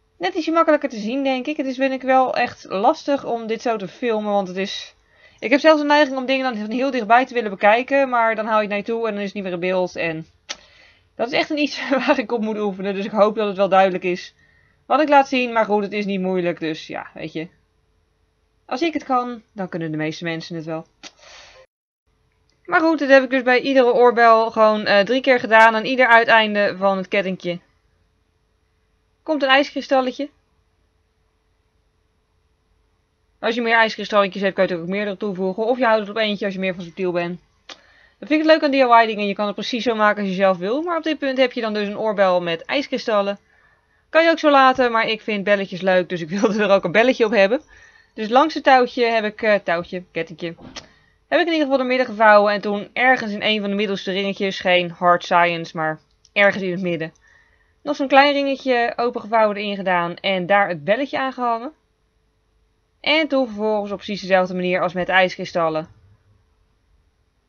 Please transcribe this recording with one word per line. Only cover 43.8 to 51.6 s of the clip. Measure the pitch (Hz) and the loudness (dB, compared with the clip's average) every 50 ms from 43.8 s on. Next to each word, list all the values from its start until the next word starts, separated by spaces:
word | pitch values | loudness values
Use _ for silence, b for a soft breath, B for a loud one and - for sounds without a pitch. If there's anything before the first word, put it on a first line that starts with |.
| _ _ _ _ _ _ - | _ _ _ _ _ _ 2
Kan | 311 330 | 4 4
je | 339 | 4
ook | 330 320 | 4 2
zo | - 302 | 4 4
laten, | 285 269 269 262 262 262 254 247 | 6 6 6 6 4 4 2 0
maar | 233 226 220 - | 2 0 0 -2
ik | 220 214 | -4 -6
vind | - - 214 208 185 | -4 -6 -6 -2 0
belletjes | 202 202 196 196 185 196 170 | 0 0 0 0 -4 -8 -4
leuk, | 180 190 185 185 180 180 | 0 2 2 2 2 0
dus | 180 170 | -4 -6
ik | 170 151 170 | -6 -6 -4
<laughs> | 202 | 0
wilde | 202 214 190 220 208 | 0 0 2 2 2
er | 190 | 4
ook | 196 196 - | 2 2 2
een | 180 | 2
belletje | 151 202 233 254 254 - 233 | 2 2 4 4 2 2 2
op | 214 | 2
hebben. | 220 214 196 196 226 302 - b b b b b b b b b b | 4 4 2 4 2 -2 -6 b b b b b b b b b b
Dus | - 220 208 | -10 -4 0
langs | 226 254 302 320 - | 2 2 2 2 0
het | 311 269 | -2 2
touwtje | 302 269 254 247 247 - 269 240 | 4 4 4 4 2 0 -2 -2
heb | 226 233 226 208 | 0 0 0 -2
ik, | 214 208 - | -4 -6 -2
eh, | - 220 208 | 0 2 2
touwtje, | 196 196 - 170 170 175 - - 180 180 _ | 2 0 -2 -4 -4 -4 -6 -10 -12 -12 _
kettingje, | - 165 165 - 165 156 - 170 165 - B B B B B B B B B B B B B - | -8 -8 -8 -8 -10 -10 -10 -10 -10 -12 B B B B B B B B B B B B B 0
heb | 277 302 | 0 2
ik | 349 | 2
in | 339 | 2
ieder | 330 311 | 2 0